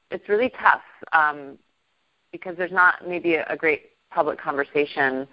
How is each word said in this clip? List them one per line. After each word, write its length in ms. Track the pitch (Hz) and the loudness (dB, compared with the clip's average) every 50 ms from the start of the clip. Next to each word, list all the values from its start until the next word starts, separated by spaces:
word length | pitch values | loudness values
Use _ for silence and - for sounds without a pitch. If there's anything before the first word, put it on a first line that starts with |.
| _ _ | _ _
it's 180 | - 185 - - | -12 -10 -4 -2
really 220 | 202 214 247 254 | 0 0 0 0
tough, 320 | - - - 202 139 - - - - - - - - | -2 0 2 2 2 2 0 -8 -20 -20 -4 0 2
um, 460 | 160 151 151 147 147 139 139 135 - _ _ _ _ _ _ _ _ _ _ _ _ _ _ | 4 4 2 0 -4 -10 -16 -18 -20 _ _ _ _ _ _ _ _ _ _ _ _ _ _
because 260 | - 170 - 185 170 | -18 -14 -12 -10 -8
there's 140 | 170 185 165 | -6 -6 -2
not 380 | 185 190 180 180 - - - 180 | 2 4 4 4 4 2 -4 -8
maybe 260 | 180 170 160 170 165 | -6 -4 0 0 0
a, 120 | 151 - - | 0 -2 -4
a 80 | 160 | -6
great 340 | 143 - 160 151 - - - _ _ _ _ | -2 0 0 0 0 -4 -10 _ _ _ _
public 280 | - 175 156 147 - - | -2 -2 -2 -2 -4 -6
conversation 880 | - 151 143 139 143 - - 151 147 143 - - 139 135 131 131 135 139 | -6 -4 -4 -2 -4 -2 0 -2 -2 0 0 0 0 0 0 -2 -6 -8